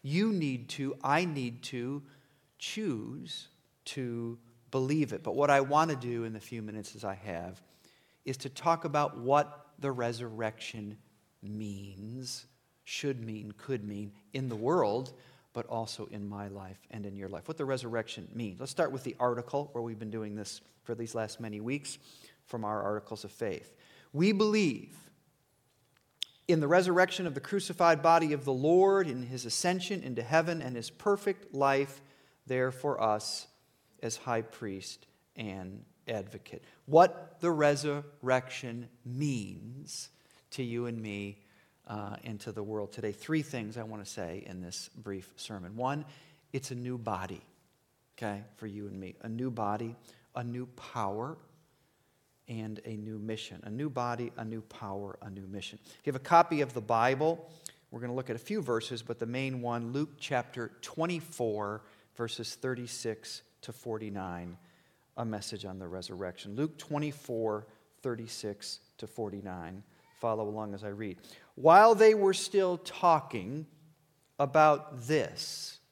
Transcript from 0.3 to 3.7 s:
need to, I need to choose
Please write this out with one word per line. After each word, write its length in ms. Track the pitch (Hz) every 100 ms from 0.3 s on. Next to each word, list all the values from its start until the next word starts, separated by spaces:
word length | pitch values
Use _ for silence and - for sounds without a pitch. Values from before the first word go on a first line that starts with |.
need 380 | 196 147 127 117
to, 260 | - 139 143
I 220 | 135 151 180
need 360 | 143 123 117
to 380 | - 127 123 143 143 - _ _ _ _
choose 880 | - 214 214 117 110 135 175 - - _ _